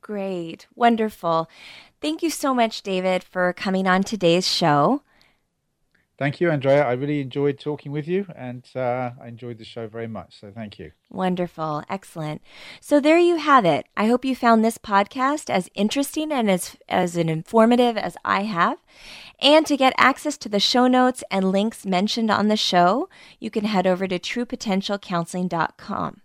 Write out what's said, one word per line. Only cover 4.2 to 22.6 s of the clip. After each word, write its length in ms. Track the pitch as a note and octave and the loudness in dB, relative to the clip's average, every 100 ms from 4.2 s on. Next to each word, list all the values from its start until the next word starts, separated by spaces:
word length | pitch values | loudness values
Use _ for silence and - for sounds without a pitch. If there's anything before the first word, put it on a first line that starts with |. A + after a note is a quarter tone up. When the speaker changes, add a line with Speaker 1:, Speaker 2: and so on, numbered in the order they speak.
| F3 E3+ F#3 | 2 2 0
Speaker 1:
show. 540 | - E3+ D3 D3+ C#4 _ _ _ _ _ _ _ _ _ _ _ _ | 0 2 4 4 0 _ _ _ _ _ _ _ _ _ _ _ _
Speaker 2:
Thank 220 | C#3 - | -6 0
you, 100 | F3 | 0
Andrea. 360 | D3+ C3 C#3 C#3 | 0 2 4 2
I 80 | |
really 260 | B2 C#3+ D3 | -2 -2 -4
enjoyed 400 | C3+ C#3+ C#3+ C#3 | -4 -2 -2 -2
talking 320 | - D3 D3 | -8 -10 -8
with 160 | D3 D3 | -10 -4
you, 180 | F3+ G3 - | -6 -6 -12
and, 260 | B2+ B2 - | -14 -14 -12
uh, 380 | B2+ B2+ B2 B2 B2 | -6 -4 -2 -6 -10
I 60 | B2 | -18
enjoyed 300 | A#2 B2 A2 | -16 -14 -14
the 80 | A2+ | -14
show 220 | - A2+ | -12 -12
very 200 | A2+ A2+ | -10 -10
much, 320 | G#2+ E2+ - | -10 -14 -20
so 100 | G#2 | -20
thank 300 | G#2 G#2+ - | -14 -16 -14
you. 140 | D#2 _ _ | -18 _ _
Speaker 1:
Wonderful. 760 | - F#3 F3+ F3 - D#3 D3+ - | -6 -4 -2 -6 -6 -8 -6 -8
Excellent. 520 | F#3+ - - D3+ D3+ _ - - - | -12 -12 -12 -10 -12 _ -20 -20 -20
So 220 | - D4 | 0 2
there 160 | C#4 E4 | 4 4
you 180 | F4 E4+ | 4 0
have 300 | D4+ C4+ F#3 | 4 4 4
it. 220 | D#3 - - | 0 -4 -4
I 100 | G#3+ | 0
hope 160 | B3 | 0
you 100 | C4 | -2
found 300 | B3+ A#3+ A3+ | 0 4 4
this 140 | A3+ A3+ | 4 -2
podcast 720 | - G3+ G3+ C4 C4 D4 - | -2 0 0 -2 -2 -2 -2
as 200 | F#3+ F3 | -2 -2
interesting 580 | - G#3 C#4 C#4+ - D#4 | -2 -2 0 -4 -4 -4
and 180 | C#4+ A3 | -2 2
as, 280 | F#3 - - - | 0 -2 -16 -4
as 300 | F#3 F3+ E3+ | -2 0 0
an 100 | E3 | -2
informative 680 | D#3+ - A3+ A3+ A#3+ B3 A3 | -2 0 4 6 6 2 0
as 180 | - - | -6 -8
I 200 | - F#3+ | -2 -2
have. 340 | G#3 F3+ F3+ D#4 _ _ - - - _ | -2 0 0 -2 _ _ -20 -20 -20 _
And 240 | C4+ D#4 D#4 | 6 6 4
to 100 | C#4+ | 2
get 180 | C4 - | 2 4
access 400 | B3 C#4+ D4+ D4 | 2 2 -6 -8
to 100 | A3+ | -4
the 120 | G#3 | -2
show 280 | - B3 B3+ | 2 2 4
notes 340 | B3+ B3+ B3 - | 4 2 0 -4
and 220 | F#3+ F#3+ | -2 0
links 340 | G3 G#3+ - G3 | 0 -2 -4 -4
mentioned 460 | F3+ G#3 - A3 | 0 0 -2 0
on 160 | G3+ G#3 | 2 2
the 80 | |
show, 540 | G#3+ | 0